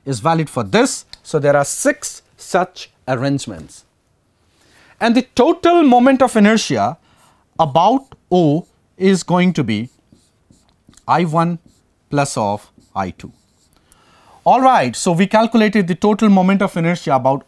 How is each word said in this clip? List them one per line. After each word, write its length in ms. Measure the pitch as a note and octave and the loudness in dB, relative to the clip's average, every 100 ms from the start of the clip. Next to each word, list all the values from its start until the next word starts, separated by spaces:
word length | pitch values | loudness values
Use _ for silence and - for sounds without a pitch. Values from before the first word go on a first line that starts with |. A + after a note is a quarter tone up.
| C#3 | -10
is 140 | A#2+ | -4
valid 280 | C3+ E3 D#3 | -2 -2 -4
for 160 | - | -6
this, 400 | G2+ G3+ C4 - - - | -2 0 0 -4 -16 -20
so 160 | - D#3 | -8 -2
there 180 | C#3+ C#3+ | 0 0
are 80 | |
six 580 | C#3+ - C4+ C#4+ - - _ _ | 0 -4 -4 -4 -10 -16 _ _
such 520 | - F#3 F3+ - - _ - | -6 -4 -4 -8 -20 _ -8
arrangements. 800 | B2+ C#3 C#3 - F2 - - _ _ _ _ _ _ _ _ _ _ _ _ | -6 -4 -6 -8 -14 -18 -20 _ _ _ _ _ _ _ _ _ _ _ _
And 160 | A3 | 0
the 120 | A#3+ - | 0 -2
total 480 | - C4 E4+ E4+ F4 | 0 2 2 2 4
moment 400 | D4 B3 B3+ C4 | 4 4 4 4
of 140 | B3+ A3+ | 2 4
inertia 600 | G#3 A3 - A#2 G#2 D#3+ _ _ _ _ _ - | 4 2 0 -2 -2 -6 _ _ _ _ _ -4
about 560 | D#3 C#3+ F#3 C4 - - _ | 0 2 2 0 -4 -18 _
O 360 | F3+ D#3+ D3+ - _ _ _ | 2 2 0 -4 _ _ _
is 260 | F#3+ F#3+ | 0 0
going 300 | - F3+ F3+ | 0 0 2
to 100 | E3 | 0
be 280 | A#2 G#2 B2 _ _ _ _ _ _ _ _ _ _ _ - | -2 -4 -8 _ _ _ _ _ _ _ _ _ _ _ -4
I 180 | C#3+ | -2
one 340 | E3+ D#3+ E3 E3+ - _ _ _ _ | 0 -2 -2 -4 -12 _ _ _ _
plus 300 | D3 C#3 C3 | -4 -2 -4
of 320 | G#2 G#2 - _ _ | -4 -6 -10 _ _
I 160 | F#2+ F#2+ | -8 -8
two. 200 | - D2+ - _ _ _ _ _ _ _ _ _ _ | -10 -20 -20 _ _ _ _ _ _ _ _ _ _
All 160 | E3 A#3 | 0 2
right, 340 | C4 A#3 B2+ | 4 2 0
so 160 | A2+ F#3 | -4 -4
we 160 | E3+ G3 | 0 0
calculated 600 | G#3+ A3+ A#3 G#3+ G#3+ F3 | 0 2 2 2 0 -2
the 80 | F3+ | -2
total 320 | G#3 G#3 A3 | -2 0 2
moment 340 | F#3+ F#3 G3 | 2 2 0
of 140 | G3 F3 | -2 -4
inertia 400 | E3 F3 - C3+ | -4 -4 -2 -2
about 280 | C3 C#3 | 0 -4